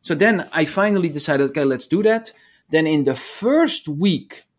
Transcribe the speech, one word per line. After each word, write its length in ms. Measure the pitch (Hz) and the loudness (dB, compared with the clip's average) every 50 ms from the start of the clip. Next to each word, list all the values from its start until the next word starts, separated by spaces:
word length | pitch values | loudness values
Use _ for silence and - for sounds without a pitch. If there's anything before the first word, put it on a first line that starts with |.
So 140 | _ - 175 | _ -4 0
then 320 | 143 190 220 226 180 156 - - | 2 4 4 4 2 -2 -4 -2
I 120 | 160 156 | -2 -2
finally 440 | 156 - 196 196 214 208 196 175 170 | 0 0 0 0 2 2 0 0 -2
decided, 420 | 143 147 - - 147 139 143 135 | -4 -4 -2 -2 0 2 0 0
"Okay, 140 | 139 156 143 | 0 0 0
let's 240 | 139 131 127 - - | 0 0 -2 -2 -2
do 160 | - 185 208 | -2 2 2
that." 280 | 214 220 226 226 - - _ _ _ _ _ _ _ | 2 2 2 -2 -8 -20 _ _ _ _ _ _ _
Then 160 | - 160 160 | 0 0 2
in 160 | 156 156 151 139 | 2 2 2 2
the 140 | 135 131 | 0 -2
first 720 | 123 - - - - 196 233 277 311 330 294 - - - - | -2 -6 -10 -10 -4 -2 0 2 2 2 0 -2 -6 -8 -10
week 560 | 147 143 180 202 180 131 - _ - - _ _ _ | -6 0 0 0 0 0 -4 _ -20 -20 _ _ _